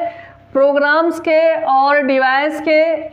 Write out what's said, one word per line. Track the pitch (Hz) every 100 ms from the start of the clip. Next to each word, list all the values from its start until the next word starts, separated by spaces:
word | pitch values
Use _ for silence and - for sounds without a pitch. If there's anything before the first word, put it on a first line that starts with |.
| 339 - - - -
programs | - 277 285 285 311 339 320
के | 330 311 330 320
और | 311 269 277 294
device | 262 262 262 269 302 302
के, | 311 311 330 311 -